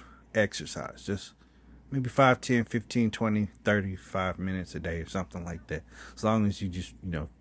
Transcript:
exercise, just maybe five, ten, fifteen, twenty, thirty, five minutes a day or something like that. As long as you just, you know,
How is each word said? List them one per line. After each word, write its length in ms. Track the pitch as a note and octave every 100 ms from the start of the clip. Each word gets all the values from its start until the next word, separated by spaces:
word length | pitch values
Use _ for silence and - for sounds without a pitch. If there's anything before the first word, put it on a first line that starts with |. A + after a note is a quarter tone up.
| - - -
exercise, 720 | G#2+ G2+ - D2+ - B1 - -
just 260 | G2+ - - _ _ - - -
maybe 200 | C#3 B2
five, 320 | - C3 B2
ten, 220 | - A#2+
fifteen, 460 | A2 A#2+ - B2 A2
twenty, 380 | - A2 G#2+ G2+ -
thirty, 320 | - G#2 F#2+ F#2
five 420 | - G2 F#2 F2
minutes 360 | F#2+ F#2 F2
a 60 | D#2+
day 200 | E2+ E2+
or 80 | D#2+
something 340 | F#2+ F2+ F2+
like 240 | E2+ E2 -
that. 160 | D#2+ - - -
As 80 | -
long 220 | A2 A2 G#2
as 140 | F#2+
you 80 | G2
just, 240 | F2 F2 -
you 80 | F#2
know, 200 | D#2+ D#2 -